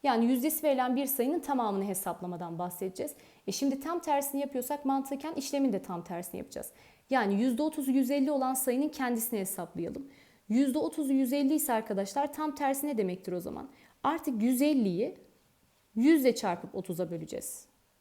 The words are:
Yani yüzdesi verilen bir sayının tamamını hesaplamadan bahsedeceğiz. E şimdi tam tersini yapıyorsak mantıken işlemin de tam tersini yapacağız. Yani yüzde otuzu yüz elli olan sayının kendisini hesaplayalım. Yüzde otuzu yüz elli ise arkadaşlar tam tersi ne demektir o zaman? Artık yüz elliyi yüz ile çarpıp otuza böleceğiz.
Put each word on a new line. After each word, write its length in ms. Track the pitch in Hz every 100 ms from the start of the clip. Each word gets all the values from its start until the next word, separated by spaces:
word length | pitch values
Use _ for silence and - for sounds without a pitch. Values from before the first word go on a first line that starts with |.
Yani 220 | 277 226 233
yüzdesi 380 | 254 294 302
verilen 320 | 302 262 254 254
bir 100 | 277
sayının 340 | - 247 339
tamamını 440 | - 269 220 196
hesaplamadan 760 | 196 185 185 170 180 170 175 170
bahsedeceğiz. 540 | 180 - 190 - 294 - - - -
E 40 |
şimdi 280 | 196 277 269
tam 220 | 285 339
tersini 400 | 320 285 285 277
yapıyorsak 440 | 285 277 247 294 269
mantıken 480 | 269 269 277 311
işlemin 400 | 311 - 285 277
de 80 | 196
tam 220 | - 175
tersini 360 | 170 175 175 -
yapacağız. 320 | - - - - - _ _
Yani 320 | 262 202 202
yüzde 200 | 254 233
otuzu 300 | 302 302 262
yüz 200 | 262 254
elli 200 | 285 269
olan 220 | 285 262
sayının 360 | 262 262 247 294
kendisini 500 | 302 254 233 226 214
hesaplayalım. 680 | 190 - 170 165 165 277 269 - - _ -
Yüzde 280 | 226 277 294
otuzu 360 | 320 320 269
yüz 200 | 269 254
elli 200 | 285 269
ise 200 | 311 302
arkadaşlar 600 | 226 220 196 196 285 285
tam 220 | 285 311 294
tersi 320 | 277 277 294
ne 100 | 226
demektir 340 | 185 180 -
o 80 | 175
zaman? 300 | - - - - - _
Artık 400 | 269 320 311 226
yüz 180 | 233 247
elliyi 560 | 294 277 202 175 277 - - _ _ _ _ _ _ 220
yüz 260 | 269 320
ile 140 | 254 226
çarpıp 400 | 202 175 190 196
otuza 360 | 180 170 170
böleceğiz. 540 | 170 160 - - - - _ _ _